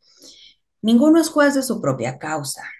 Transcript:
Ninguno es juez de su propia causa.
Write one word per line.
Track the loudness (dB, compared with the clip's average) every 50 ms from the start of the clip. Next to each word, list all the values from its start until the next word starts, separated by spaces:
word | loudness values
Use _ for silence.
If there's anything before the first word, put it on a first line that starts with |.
| _ _ _ _ -20 -20 -20 -20 -20 -20 _ _ _ _ _ _ 0
Ninguno | 2 4 4 6 6 4 4
es | 2 2
juez | 2 2 2 2 2
de | 0 -2
su | -4 -6 -4
propia | -4 -4 -4 -4 -4 -6 -8 -8
causa. | -8 -8 -8 -8 -8 -10 -12 -12 -14 -18 -20 -20